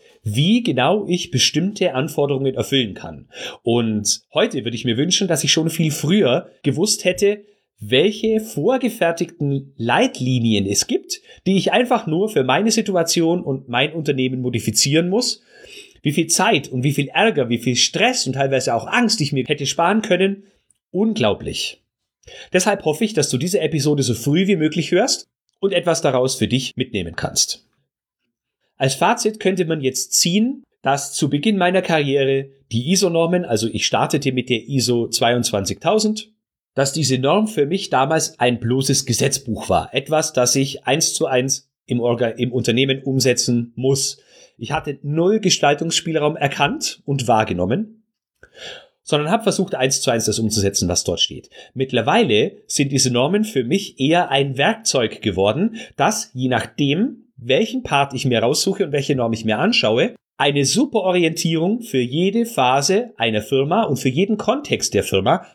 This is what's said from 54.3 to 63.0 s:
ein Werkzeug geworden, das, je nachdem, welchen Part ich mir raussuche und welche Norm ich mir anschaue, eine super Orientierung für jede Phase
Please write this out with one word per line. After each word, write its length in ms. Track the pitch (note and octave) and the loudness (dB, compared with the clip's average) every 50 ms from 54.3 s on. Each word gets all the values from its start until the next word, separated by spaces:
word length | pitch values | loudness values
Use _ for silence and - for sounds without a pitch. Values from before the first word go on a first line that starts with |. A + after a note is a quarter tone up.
ein 280 | C#3 C#3 C#3 C#3+ C3 A#2+ | 0 0 0 0 0 0
Werkzeug 640 | C#3 F#3 A3 A3 - - - C#3 A#2 A2 - - - | 0 0 0 0 -2 -2 0 2 0 0 -2 -4 -4
geworden, 540 | A2 F#2 F2 F#2+ G2+ A2+ C#3+ F#3+ A3+ A3 - - - - | -2 0 2 2 2 2 2 0 -2 -2 -6 -14 -12 -4
das, 360 | - C#3 F3+ G#3+ - - - - | -2 0 0 0 -2 -6 -10 -8
je 140 | B2+ B2+ B2+ | -4 -2 0
nachdem, 800 | B2 A2 - - - - D3+ C#3 C#3 E3+ G#3+ C#4 - - - _ _ | 0 -2 -2 -4 -4 -2 0 2 2 2 0 -2 -2 -6 -16 _ _
welchen 480 | - A#2 A#2 B2+ D3 A3+ A3 - C4 A3+ | -10 -2 0 2 2 2 0 -2 -6 -4
Part 300 | - D#3 C#3 C#3 C3+ - | 0 0 0 0 0 -2
ich 100 | B2 - | -2 -2
mir 160 | C3 B2 A2+ | 0 2 2
raussuche 440 | G#2+ A#2+ D3 - - G3 F#3+ F#3+ F3 | 2 2 2 0 0 0 0 0 -2
und 60 | D#3 | -2
welche 240 | C#3 C#3+ C3+ - D3 | -2 -2 0 0 0
Norm 180 | C3 A#2+ A#2 A2+ | 0 0 0 -2
ich 120 | A2 A2+ | -2 -2
mir 160 | A2 G#2+ G#2+ | -2 0 0
anschaue, 560 | D3+ G3+ A#3+ - - A2 G#2+ A#2+ D#3+ A#3+ - - _ _ _ | 0 2 2 2 2 2 2 2 2 0 -2 -8 _ _ _
eine 280 | - C#3 D3 C#3+ C#3+ C#3 | -2 0 0 2 2 0
super 380 | C3+ - F#3+ D4 - - A3 F#3 | 0 2 0 0 0 0 0 0
Orientierung 800 | F#3+ F3+ F3+ F3 D#3+ D#3+ E3 - E3 D#3+ D#3+ D#3+ F#3 A3 B3 A#3 | 2 2 2 2 2 0 -2 -2 -2 0 0 0 0 0 -2 -4
für 180 | - - C3 | -2 -2 -2
jede 460 | B2 A#2+ B2+ D#3 F3 G3 G3 A#3 A#3 | -2 0 0 0 0 2 2 0 -2
Phase 640 | A3+ - - C3 B2 B2+ C#3 C#3 E3 F#3+ G#3 | -2 0 0 2 2 2 2 2 2 2 0